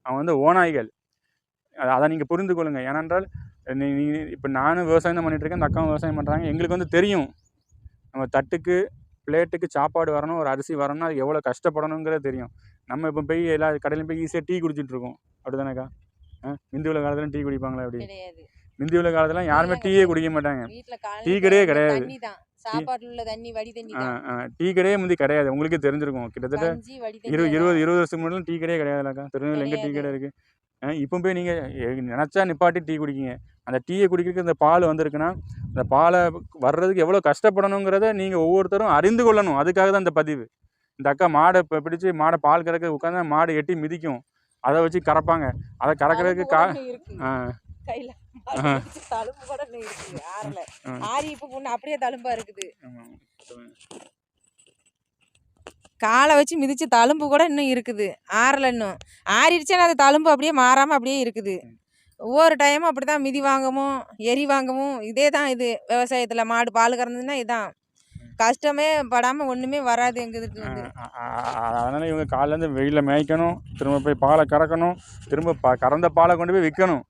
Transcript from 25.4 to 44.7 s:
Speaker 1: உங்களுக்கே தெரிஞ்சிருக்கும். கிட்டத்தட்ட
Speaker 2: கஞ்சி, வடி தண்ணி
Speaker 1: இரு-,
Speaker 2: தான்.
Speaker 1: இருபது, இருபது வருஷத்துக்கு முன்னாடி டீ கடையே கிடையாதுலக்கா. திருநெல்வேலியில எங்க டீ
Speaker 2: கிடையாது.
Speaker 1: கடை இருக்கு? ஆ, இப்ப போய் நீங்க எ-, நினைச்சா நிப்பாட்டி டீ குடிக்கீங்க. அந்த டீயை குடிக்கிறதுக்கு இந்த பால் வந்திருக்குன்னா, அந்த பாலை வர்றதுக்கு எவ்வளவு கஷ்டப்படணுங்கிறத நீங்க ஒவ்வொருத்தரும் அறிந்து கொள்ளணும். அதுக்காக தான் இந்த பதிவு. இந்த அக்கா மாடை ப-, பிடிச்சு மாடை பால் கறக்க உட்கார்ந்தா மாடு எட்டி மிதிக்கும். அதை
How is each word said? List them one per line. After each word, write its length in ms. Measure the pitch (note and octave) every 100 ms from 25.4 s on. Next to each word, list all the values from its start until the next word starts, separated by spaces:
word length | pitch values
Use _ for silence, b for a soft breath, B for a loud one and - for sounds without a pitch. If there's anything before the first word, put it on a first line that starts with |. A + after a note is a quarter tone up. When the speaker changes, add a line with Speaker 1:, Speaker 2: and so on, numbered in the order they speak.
| C#3
Speaker 1:
உங்களுக்கே 400 | C3+ D#3 E3 C#3+
தெரிஞ்சிருக்கும். 380 | C#3+ D3 C3 A#2
கிட்டத்தட்ட 380 | A#2 B2+ C#3+ E3
Speaker 2:
கஞ்சி, 320 | E3 A3+ C4
வடி 200 | A#3 G#3+
தண்ணி 180 | - D#3
Speaker 1:
இரு-, 40 |
Speaker 2:
தான். 140 | E3
Speaker 1:
இருபது, 260 | D3+ F3 E3+
இருபது 180 | D#3+ F3
வருஷத்துக்கு 300 | E3+ E3 E3
முன்னாடி 140 | F#3
டீ 140 | E3+ E3+
கடையே 220 | E3 E3+
கிடையாதுலக்கா. 460 | D3 C#3+ C#3 C3+ C#3
திருநெல்வேலியில 340 | C#3 C#3+ D3+
எங்க 120 | C#3+ D3
டீ 160 | D3
Speaker 2:
கிடையாது. 0 |
Speaker 1:
கடை 160 | D3 C#3+
இருக்கு? 220 | C#3 C#3 - _ _ _ _
ஆ, 80 | C3
இப்ப 300 | D#3 C#3 F3+
போய் 120 | F3+
நீங்க 200 | F3+ F3
எ-, 480 | E3+ C3+ C3+ A#2+ C3 B2+
நினைச்சா 280 | A#2+ D3+ G3
நிப்பாட்டி 400 | F#3+ E3 F3 E3+
டீ 120 | D#3 D#3
குடிக்கீங்க. 400 | D3+ C3+ C3+ B2 - _
அந்த 180 | - B2+ B2+
டீயை 120 | F3+
குடிக்கிறதுக்கு 340 | G3 F3 F3 F3+
இந்த 160 | F3 D#3+
பால் 240 | D3+ E3+
வந்திருக்குன்னா, 520 | F3 D#3 D3+ D3 D#3+ - - B B
அந்த 180 | - A#2+
பாலை 420 | C3+ E3 F3+ F3 E3 -
வர்றதுக்கு 500 | - C3 D3+ F#3 F#3+
எவ்வளவு 300 | D#3+ G3 D#3+
கஷ்டப்படணுங்கிறத 840 | - A3 G3 G3 G3 G3 F#3+ A3
நீங்க 260 | G#3 F#3+ F#3
ஒவ்வொருத்தரும் 480 | D#3+ F#3 F#3 G3 G#3+
அறிந்து 460 | D3+ F3 A3+ A#3
கொள்ளணும். 260 | G#3+ G3 C#3
அதுக்காக 320 | D#3 F#3 F#3+
தான் 80 | G3
இந்த 120 | F#3
பதிவு. 400 | D#3 D#3 D3 A2+ _ _ _ _ _
இந்த 140 | C#3
அக்கா 160 | C#3+ F3+
மாடை 320 | D3+ E3 F#3
ப-, 180 | E3 D#3
பிடிச்சு 360 | D3+ E3 F#3
மாடை 220 | E3 D#3
பால் 280 | E3+ D3 E3
கறக்க 340 | E3+ E3 E3+ D3+
உட்கார்ந்தா 260 | E3+ F3+ E3
மாடு 280 | D3 E3+
எட்டி 220 | D#3 D3 F3
மிதிக்கும். 460 | D3+ E3+ D#3+ B2+ _ _ _ _
அதை 200 | B2